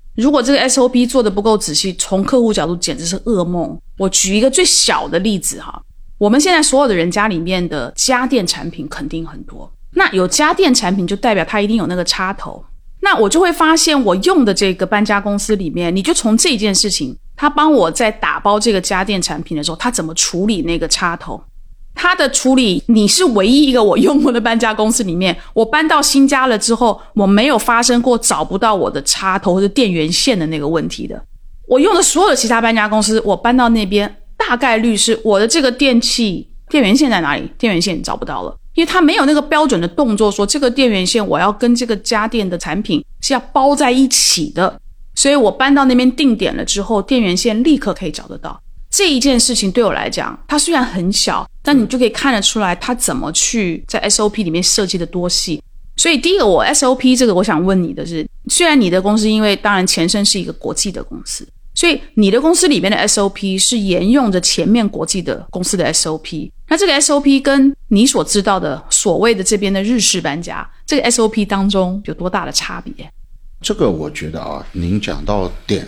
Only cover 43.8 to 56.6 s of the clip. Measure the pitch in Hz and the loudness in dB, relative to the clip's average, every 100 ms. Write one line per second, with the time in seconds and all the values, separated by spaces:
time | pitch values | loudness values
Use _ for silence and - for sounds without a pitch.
43.8 | 277 254 269 - - - 151 - 190 - | 2 4 4 2 2 0 -2 -2 -2 -2
44.8 | - - - - 277 285 214 - 262 277 | -14 -20 -10 -2 2 4 4 2 2 4
45.8 | 262 247 254 247 285 214 180 - - 196 | 4 4 2 2 2 2 -2 -4 -4 -4
46.8 | 190 214 190 262 208 180 233 214 269 285 | -2 -2 0 0 2 0 0 0 2 2
47.8 | - 170 170 151 - - 156 - - - | 0 -4 -6 -8 -12 -14 -14 -14 -18 -18
48.8 | - - 392 269 262 247 226 233 196 214 | -6 0 0 2 2 2 0 0 -2 0
49.8 | 214 - - - - - - 294 311 320 | 0 0 -4 -6 -8 -8 -4 -2 0 0
50.8 | 247 185 175 208 - 165 - - - 285 | 0 -2 -2 -2 -2 -2 -6 -6 0 2
51.8 | 214 254 240 220 277 226 196 220 196 175 | 2 2 0 0 0 0 0 0 -2 -2
52.8 | - 247 - 131 143 160 - 233 185 160 | -4 -4 -4 -4 -4 -2 -2 0 -2 -4
53.8 | - 226 202 202 214 208 180 165 180 - | -6 -4 -2 0 0 -2 -2 -2 0 0
54.8 | 190 185 170 180 180 - - 156 - - | -2 -4 -6 -4 -4 -2 -4 -6 -10 -20
55.8 | - - 339 294 339 381 226 170 | -10 -2 0 2 2 2 4 4